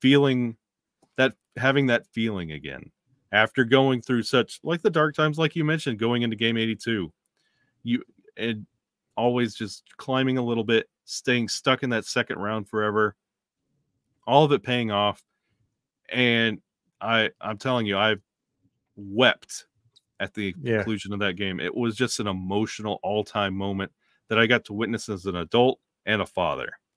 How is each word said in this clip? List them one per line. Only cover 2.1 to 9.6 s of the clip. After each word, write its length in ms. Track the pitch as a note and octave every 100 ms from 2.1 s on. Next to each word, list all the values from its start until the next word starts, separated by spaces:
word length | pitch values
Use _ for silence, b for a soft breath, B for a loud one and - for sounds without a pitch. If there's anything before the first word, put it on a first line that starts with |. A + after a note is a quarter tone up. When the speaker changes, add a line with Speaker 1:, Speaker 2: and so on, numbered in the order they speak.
| A2+ A2+ G2 E2
Speaker 1:
again 400 | D2+ D2 C2 - _ _ _ -
after 340 | G#2 A2 -
going 380 | A#2 C3+ C3+ B2+
through 220 | - B2
such, 340 | A2 B2+ G#2+ -
like, 180 | - E3+
the 80 | G#3
dark 240 | D#3+ D#3
times, 240 | D3+ D#3 D3+
like 160 | D#3
you 80 | E3+
mentioned, 320 | D3+ D#3+ D3 G#2
going 220 | A#2 A#2+
into 120 | A#2+
game 220 | G#2+ A2+ A2+
eighty-two, 540 | A2+ G#2+ - A2 E2 _ _ _ _ _ _ _
you, 180 | A#2+ B2 - _ _ -
and 300 | A2+ A2 G2 _ _ _ _ -
always 380 | A#2+ B2 A#2
just 300 | -